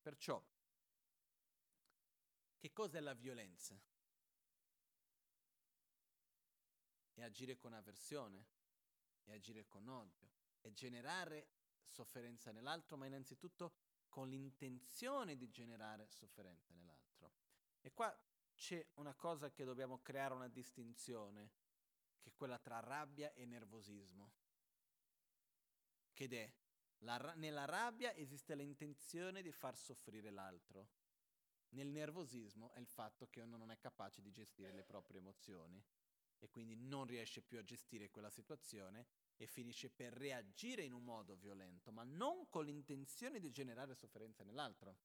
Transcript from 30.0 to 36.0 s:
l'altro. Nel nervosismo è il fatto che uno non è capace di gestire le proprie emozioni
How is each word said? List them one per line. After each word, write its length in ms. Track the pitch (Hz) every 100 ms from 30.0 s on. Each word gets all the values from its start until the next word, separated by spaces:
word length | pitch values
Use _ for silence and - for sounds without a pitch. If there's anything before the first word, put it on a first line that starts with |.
| - 107 104
l'altro. 680 | 101 95 90 - 95 101 _ _ _ _ _ _ _ _
Nel 180 | 123 139
nervosismo 840 | 147 151 160 156 120 107 101 117
è 60 | -
il 80 | 120
fatto 420 | - 107 - 120
che 120 | -
uno 160 | 113 117
non 140 | 113
è 80 | 113
capace 420 | 131 - 98 -
di 100 | 101
gestire 420 | 95 107 - 98
le 120 | 95
proprie 360 | 95 101 90 95
emozioni 600 | 92 98 - 92 82 90 107 _